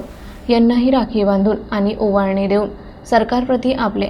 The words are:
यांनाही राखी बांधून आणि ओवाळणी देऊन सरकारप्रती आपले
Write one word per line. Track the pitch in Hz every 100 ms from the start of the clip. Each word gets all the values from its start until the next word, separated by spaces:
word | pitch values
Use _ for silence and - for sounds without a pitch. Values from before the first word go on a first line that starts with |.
| - - - - -
यांनाही | 233 233 240 247
राखी | 262 220 220
बांधून | 202 196 196 214 -
आणि | 214 202 220
ओवाळणी | 214 196 196 196 196
देऊन | 202 208 - - - -
सरकारप्रती | 226 220 247 247 254 247
आपले | 262 220 202 196